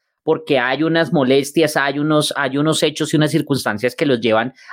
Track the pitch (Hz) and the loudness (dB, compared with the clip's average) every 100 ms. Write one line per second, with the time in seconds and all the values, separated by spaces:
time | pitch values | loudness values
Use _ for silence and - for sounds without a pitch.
0 | _ _ - 151 156 131 123 139 160 165 | _ _ -2 -2 0 0 0 0 0 0
1 | 160 156 127 139 143 170 160 151 139 139 | 0 2 2 2 2 0 0 0 -2 -2
2 | 156 151 147 135 135 139 156 147 156 147 | 0 0 0 -2 -4 0 0 0 -2 -2
3 | 151 156 151 165 160 135 120 104 123 - | -2 0 2 0 -2 -2 -2 -2 -4 -2
4 | 151 120 113 107 123 - - | 0 0 2 0 0 -8 -14